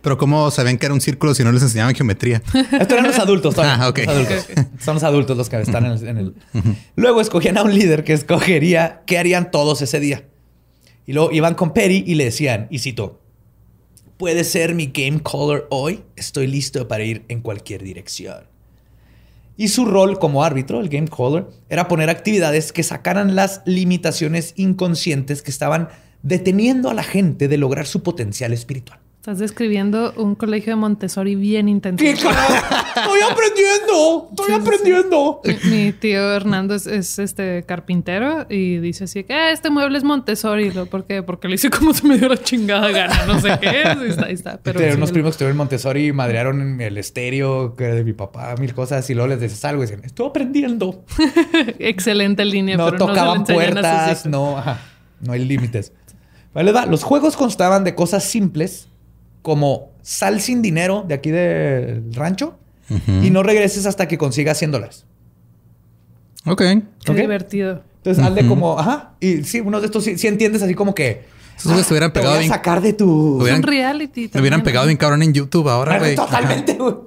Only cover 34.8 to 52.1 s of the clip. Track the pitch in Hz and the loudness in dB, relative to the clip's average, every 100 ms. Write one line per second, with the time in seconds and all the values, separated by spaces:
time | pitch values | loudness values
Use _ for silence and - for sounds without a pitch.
34.8 | 392 370 370 330 285 277 202 170 185 220 | 4 4 4 2 2 0 -2 0 2 2
35.8 | 208 - 220 196 202 202 202 190 196 208 | 0 0 0 0 0 0 0 0 -2 -4
36.8 | - 208 180 - 196 - 190 180 170 175 | -4 -4 -4 -6 -6 -4 -4 -4 -6 -10
37.8 | - 180 175 185 262 320 - 202 185 175 | -2 -2 -2 -2 -2 -4 -4 -4 -2 -2
38.8 | 170 165 190 202 190 285 320 311 320 294 | -4 -6 -8 -10 -6 -2 0 0 0 0
39.8 | 277 277 285 285 - 208 220 208 202 185 | 0 0 0 0 -2 -2 -2 0 0 -2
40.8 | 180 190 185 196 180 180 180 185 277 - | -6 -8 -6 -8 -6 -8 -4 0 2 4
41.8 | 311 - 294 254 254 254 - 247 202 202 | 4 4 4 4 4 2 0 0 2 2
42.8 | 214 196 180 - - 208 202 190 196 269 | 2 2 2 2 2 2 2 2 2 2
43.8 | 311 285 240 165 - - - - - 175 | 2 0 -2 -2 -4 -6 -10 -8 -6 0
44.8 | 156 143 151 175 156 156 139 143 143 131 | 2 2 2 2 0 0 -2 0 -2 -2
45.8 | 127 139 147 143 123 113 127 139 139 131 | -2 0 0 0 -2 0 -2 -2 -4 -4
46.8 | 110 101 - - 123 135 135 131 127 120 | -6 -6 -8 -6 -4 -2 -2 -2 -4 -4
47.8 | 120 117 113 104 98 - 123 120 135 120 | -2 0 -2 -4 -10 -10 -10 -6 -6 -6
48.8 | 127 139 127 120 127 131 117 104 147 143 | -4 -4 -2 -2 -2 -2 -4 -6 -6 -4
49.8 | 117 101 127 - 262 311 254 285 269 233 | -4 -8 -14 -8 -6 -4 -2 -2 -2 -4
50.8 | 190 185 - - 311 339 320 330 240 - | -6 -8 -8 0 2 2 2 0 0 -4
51.8 | - 185 226 | -4 -2 0